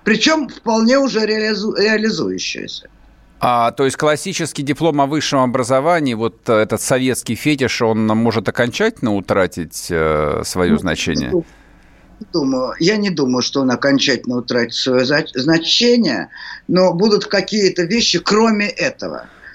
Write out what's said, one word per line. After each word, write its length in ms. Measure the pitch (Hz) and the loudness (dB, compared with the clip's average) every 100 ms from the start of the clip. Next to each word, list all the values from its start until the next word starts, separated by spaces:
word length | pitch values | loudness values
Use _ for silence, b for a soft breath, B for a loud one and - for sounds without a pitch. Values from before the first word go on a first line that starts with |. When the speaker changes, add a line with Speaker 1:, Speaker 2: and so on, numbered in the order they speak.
Speaker 1:
Причём 440 | - 214 - 320 262 | -2 2 2 2 -2
вполне 500 | - - 220 226 269 | -8 -2 2 4 4
уже 260 | 269 202 214 | 2 0 -2
реализу-, 480 | 214 214 214 214 - | -2 -2 -2 -4 0
реализующаяся. 1120 | 202 220 220 175 104 92 - - - - - _ - _ _ - 120 | 2 2 0 -2 -2 -4 -6 -8 -12 -14 -18 _ -20 _ _ -4 0
Speaker 2:
А, 260 | 120 117 | 2 0
то 120 | - | 2
есть 140 | 135 127 | 0 0
классический 640 | 151 151 - 175 160 - | 0 0 -2 -6 -6 -6
диплом 380 | 139 147 165 147 | -4 0 0 2
о 40 | 139 | 0
высшем 340 | 151 - 143 | 0 0 0
образовании, 720 | 127 123 120 131 147 175 143 | 2 0 2 2 2 2 0
вот, 340 | 113 113 - - | -2 -4 -4 0
э, 60 | |
этот 280 | 110 107 110 | 2 2 0
советский 540 | - 131 127 117 - 113 | 0 0 0 -2 -4 -4
фетиш, 460 | 151 151 123 - | 0 0 0 0
он 260 | 117 110 110 | 0 2 2
может 400 | 110 117 110 110 | 2 2 0 -2
окончательно 680 | - 123 - 220 - 117 101 | 0 -2 0 -2 -2 -2 -2
утратить, 720 | 95 101 92 - 80 - - | 0 2 2 -2 -10 -10 -4
э, 540 | 85 80 76 76 73 78 | 0 2 2 0 -2 -4
своё 260 | 92 87 | 0 2
Speaker 1:
Ну, 40 | 82 | 2
Speaker 2:
значение? 540 | 92 78 - 80 65 180 165 b b b b b b - | 0 -4 -2 -2 -2 -4 -4 b b b b b b -20
Speaker 1:
не 60 | - | -8
думаю. 420 | 175 135 131 127 - | -4 -2 -2 -2 -2
Я 160 | 165 214 | 0 2
не 140 | 208 | 0
думаю, 320 | 160 135 123 | 0 0 0
что 180 | 117 139 | -2 0
он 100 | 131 | 0
окончательно 680 | 123 139 139 - - - 123 | 0 2 2 2 -2 -2 -6
утратит 360 | 113 123 117 - | -2 -2 -2 -4
своё 280 | - 127 | 0 0
за-, 220 | 123 147 156 - | 2 0 -2 -4
значение, 960 | 151 165 160 - 240 240 190 110 - B B B - | 0 0 2 2 4 4 2 -2 -6 B B B -2
но 240 | 180 185 | 2 2
будут 320 | 170 214 202 - | 4 2 2 0
какие-то 580 | 196 190 214 196 180 | -2 0 0 0 0
вещи, 360 | 170 226 220 170 | -2 0 0 0
кроме 480 | - 208 226 214 208 | 2 4 4 2 -2
этого. 560 | - 135 - 92 73 - B B | -2 -6 -6 -10 -10 -14 B B